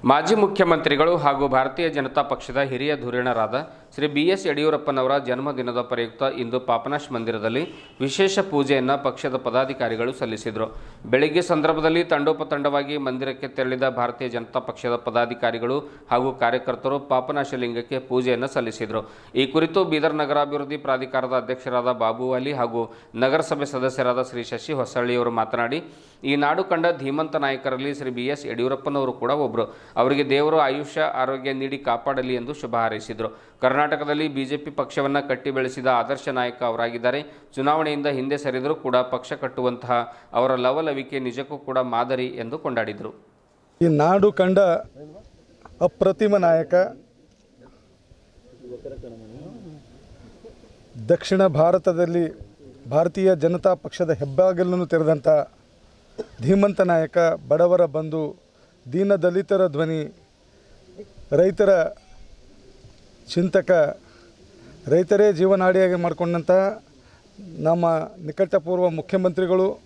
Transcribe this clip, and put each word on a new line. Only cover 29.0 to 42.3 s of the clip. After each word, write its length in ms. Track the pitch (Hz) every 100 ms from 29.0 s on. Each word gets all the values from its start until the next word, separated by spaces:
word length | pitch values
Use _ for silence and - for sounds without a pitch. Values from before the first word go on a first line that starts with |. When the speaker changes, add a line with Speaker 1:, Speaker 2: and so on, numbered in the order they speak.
| 131
Speaker 1:
ಕೂಡ 180 | - 117
ಒಬ್ಬರು. 320 | 147 135 117 107 - - -
ಅವರಿಗೆ 340 | 127 143 135
ದೇವರು 300 | 139 151 160
ಆಯುಷ್ಯ, 420 | 139 143 143 -
ಆರೋಗ್ಯ 520 | 156 - 131 135 135
ನೀಡಿ 240 | 135 135 135
ಕಾಪಾಡಲಿ 580 | 135 120 - 135 127 123
ಎಂದು 180 | 120
ಶುಭ 220 | 147 123 117
ಹಾರೈಸಿದರು. 800 | 113 107 - 110 110 - - _
ಕರ್ನಾಟಕದಲ್ಲಿ 680 | 127 135 147 147 147 151 156
ಬಿ 180 | 135 131
ಜೆ 120 | 147
ಪಿ 140 | 147
ಪಕ್ಷವನ್ನು 560 | 143 135 - 139 143 139
ಕಟ್ಟಿ 240 | 127 143
ಬೆಳೆಸಿದ 360 | 135 127 131 127
ಆದರ್ಶ 420 | 123 117 135 -
ನಾಯಕ 340 | 127 123 120
ಅವರಾಗಿದ್ದಾರೆ. 600 | 123 113 117 120 120 139 147 - - -
ಚುನಾವಣೆಯಿಂದ 520 | 139 156 156 147 143
ಹಿಂದೆ 300 | 135 131 143
ಸರಿದರೂ 380 | 143 127 135 156
ಕೂಡ 200 | 135 123
ಪಕ್ಷ 380 | 127 127 -
ಕಟ್ಟುವಂತಹ 840 | 143 127 - 123 123 123 120 117 - -
ಅವರ 220 | 117 131 127
ಲವಲವಿಕೆ 640 | 127 143 160 139 131 139
ನಿಜಕ್ಕೂ 380 | 127 120 131 147
ಕೂಡ 200 | - 131
ಮಾದರಿ 480 | 127 117 123 127
ಎಂದು 320 | 127